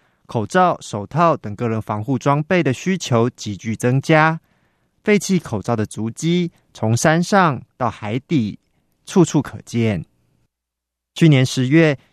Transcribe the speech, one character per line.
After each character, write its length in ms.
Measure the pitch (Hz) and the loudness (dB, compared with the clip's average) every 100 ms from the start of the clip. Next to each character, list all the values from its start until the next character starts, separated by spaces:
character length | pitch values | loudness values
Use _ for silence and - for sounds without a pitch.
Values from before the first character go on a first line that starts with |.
| _ _ - | _ _ -8
口 200 | 120 104 | -6 -2
罩、 320 | 185 180 151 | 2 2 0
手 240 | - 107 | -6 -10
套 320 | 101 143 170 143 | -6 0 0 0
等 180 | 107 101 | -4 -6
个 120 | 120 | -4
人 140 | 113 | -4
防 200 | - 107 | -4 -6
护 140 | 107 131 | -4 -2
装 240 | 143 143 | 0 -2
备 180 | 151 185 | 0 0
的 100 | 143 | 0
需 240 | 123 175 185 | -2 -4 -4
求 320 | - 117 120 | 0 2 2
急 260 | - - 98 | -2 -10 -8
剧 180 | 117 | -8
增 260 | 107 120 131 | -4 0 0
加， 400 | 131 156 156 165 - _ _ _ _ _ | 2 4 4 0 -8 _ _ _ _ _
废 160 | - 208 | 0 0
弃 220 | - 185 | 2 -2
口 200 | - 107 | -2 -6
罩 140 | 92 | -2
的 100 | 117 | -2
足 240 | 107 - 110 | -4 -6 -8
迹 420 | - 160 175 170 - _ | -4 -2 0 -2 -8 _
从 240 | - 110 117 | -6 -2 0
山 260 | 165 160 | 2 2
上 380 | 180 202 180 107 - - | 2 2 2 0 -8 -6
到 120 | 120 | -6
海 300 | - 104 120 | -6 -8 -8
底， 380 | - 160 107 - _ _ _ _ - | -2 -2 -2 -6 _ _ _ _ -2
处 180 | 196 | 2
处 160 | 160 151 | 4 2
可 160 | - 107 | -4 -8
见。 400 | - 117 113 92 76 _ _ _ _ _ _ _ _ _ _ | -8 -2 -2 -2 -8 _ _ _ _ _ _ _ _ _ _
去 140 | - 165 | 2 4
年 180 | 139 131 | 6 2
十 220 | - 127 | 0 2
月， 280 | 156 160 135 _ | 4 4 0 _